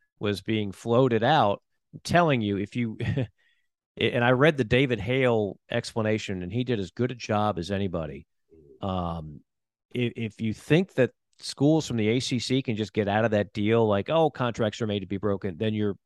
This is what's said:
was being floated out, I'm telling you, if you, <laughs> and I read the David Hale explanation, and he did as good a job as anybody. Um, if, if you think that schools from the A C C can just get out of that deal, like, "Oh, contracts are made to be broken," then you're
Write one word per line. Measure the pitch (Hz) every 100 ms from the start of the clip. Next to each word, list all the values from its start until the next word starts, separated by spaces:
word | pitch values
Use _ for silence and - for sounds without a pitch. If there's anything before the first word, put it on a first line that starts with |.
| _ -
was | 104 98
being | 110 110 101
floated | - 113 117 135 110
out, | 120 151 104 98 _ _ _
I'm | 156 -
telling | 170 165 127
you, | 104 98
if | 104 123
you, | 117 107
<laughs> | 107 135 120 _ _ _ _ _ _ -
and | 113 123
I | 120
read | 127 151 139
the |
David | 107 123 139 110
Hale | 98 131 127 113 101 - -
explanation, | 117 - 113 107 110 - 92
and | 90
he | 117
did | 123 110
as | 90
good | - 127
a | 123
job | - 104 107 95
as | 85
anybody. | 98 98 85 76 69 - _ _ - - -
Um, | 98 92 87 85 78 73 _ _ _ _ _
if, | 123 120 -
if | 113 -
you | 110
think | 107 - 156 190
that | - 120 _ _ _
schools | - - 143 156 -
from | 120
the | 107
A | 127
C | - 123
C | - 131
can | - 107
just | 104
get | 113 98
out | 104 113
of |
that | 107 98
deal, | 107 104 117 110
like, | 101 98
"Oh, | 160 156
contracts | - 123 113 107 -
are | 110
made | 101
to | 95
be | 101
broken," | 104 98 101 82
then | 110
you're | 107 104 95